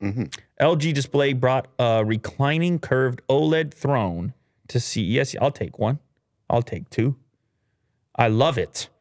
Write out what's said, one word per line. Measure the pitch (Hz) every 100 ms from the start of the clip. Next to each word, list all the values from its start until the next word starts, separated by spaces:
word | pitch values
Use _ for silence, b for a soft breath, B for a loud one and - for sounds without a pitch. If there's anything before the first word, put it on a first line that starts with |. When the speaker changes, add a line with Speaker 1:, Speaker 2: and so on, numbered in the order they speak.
Speaker 1:
Mm-hmm. | 101 110 98 - b -
Speaker 2:
L | 147 170
G | 156
Display | 143 131 143 143
brought | 131 127 131 - -
a | 120 113 107
reclining | 107 - - 139 160 175 170
curved | - 131 131 123 -
O | 135
led | 156 160 156
throne | - 139 135 98 85 90 - _ _ -
to | 123
see. | - 120
Yes, | 87 123 139 -
I'll | 139
take | - - -
one. | 104 147 - _ _ _ -
I'll | 120
take | 120 - -
two. | - 120 135 _ _ _ _ _ _ _ _ _ -
I | 120
love | 110 147 123
it. | 82 - - _